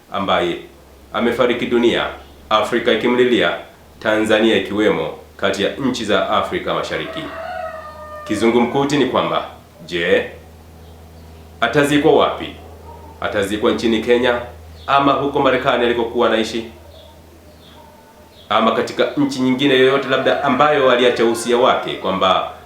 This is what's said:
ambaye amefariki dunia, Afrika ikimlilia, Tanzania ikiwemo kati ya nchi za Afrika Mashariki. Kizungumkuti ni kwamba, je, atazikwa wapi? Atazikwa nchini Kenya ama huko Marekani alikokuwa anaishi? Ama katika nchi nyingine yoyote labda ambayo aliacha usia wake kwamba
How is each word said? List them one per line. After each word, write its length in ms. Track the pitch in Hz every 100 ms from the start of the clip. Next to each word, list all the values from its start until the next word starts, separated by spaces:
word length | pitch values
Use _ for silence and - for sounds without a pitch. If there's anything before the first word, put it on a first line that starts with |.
| -
ambaye 440 | 98 98 90 87 76 - - - - -
amefariki 540 | 107 117 120 123 120 120
dunia, 400 | 117 117 82 71 - - - -
Afrika 420 | 110 107 117 120
ikimlilia, 640 | 113 123 123 123 110 85 80 - - - -
Tanzania 560 | 113 107 107 110 113 101
ikiwemo 640 | 95 104 107 80 78 - - -
kati 260 | 98 98
ya 80 | 95 -
nchi 280 | 131 120
za 260 | 104 95 92
Afrika 440 | 104 87 92 92
Mashariki. 480 | 82 - 80 76 - 73 - - - - - - - - -
Kizungumkuti 720 | - 107 113 120 117 139 139 147
ni 80 | 120
kwamba, 380 | 98 - - - - - - 85
je, 440 | 85 87 101 - - - - - - - - - - - - - -
atazikwa 520 | 117 147 143 147 151
wapi? 360 | 127 90 - 76 - - - - - - -
Atazikwa 500 | 95 104 98 104 117
nchini 300 | 107 117 110
Kenya 380 | 123 120 123 120 - - - - -
ama 260 | 139 143
huko 260 | 135 143 143
Marekani 440 | 135 123 135 123
alikokuwa 440 | 120 117 113 123 113
anaishi? 360 | 113 110 117 110 - - - - - - - - - - - - - - - - - -
Ama 240 | 107 113
katika 380 | 123 120 - - 147
nchi 240 | 139 127
nyingine 340 | 127 127 139
yoyote 340 | 131 131 135 127
labda 360 | 131 131 -
ambayo 460 | 139 127 147 151 131
aliacha 340 | 123 123 117
usia 320 | 117 113 117 120
wake 380 | 123 85 78
kwamba 560 | 73 95 92 95 87 - -